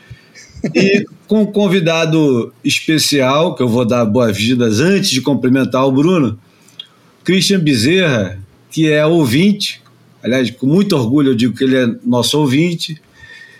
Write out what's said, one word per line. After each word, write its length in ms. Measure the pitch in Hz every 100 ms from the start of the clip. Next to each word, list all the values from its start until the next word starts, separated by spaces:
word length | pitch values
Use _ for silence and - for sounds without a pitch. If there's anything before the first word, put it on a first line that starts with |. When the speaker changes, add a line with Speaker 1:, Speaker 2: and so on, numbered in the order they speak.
| - - _ - - - 160 165
Speaker 1:
e 300 | 190 202 - -
Speaker 2:
<laughs> 100 | -
Speaker 1:
com 180 | 220
um 20 | 208
convidado 1080 | 202 202 190 165 165 160 160 147 120 110 _
especial, 920 | 143 - - 156 - 143 127 147 175 151
que 80 |
eu 60 | 123
vou 160 | 117 117
dar 200 | 123 110
boas-vindas 760 | 117 113 98 110 127 120 107
antes 280 | 170 196 196
de 120 | 131
cumprimentar 640 | 147 131 127 135 127 127 135
o 40 |
Bruno, 460 | 131 160 185 120 107 _ _ _ - - _ _ _
Christian 360 | - 185 - 196
Bezerra, 760 | 151 123 123 190 170 120 92 95 - _ _
que 220 | 156 156
é 140 | 151 151
ouvinte, 760 | 170 131 135 202 202 - - _ _ _ _
aliás, 300 | 107 131 120
com 160 | - 131
muito 280 | 175 202 156
orgulho 360 | 110 147 135
eu 40 | 113
digo 200 | 123 -
que 80 |
ele 140 | 131 131
é 100 | 120 - 120
nosso 320 | 123 113 147
ouvinte, 640 | 143 135 180 165 - 156 _ - - - -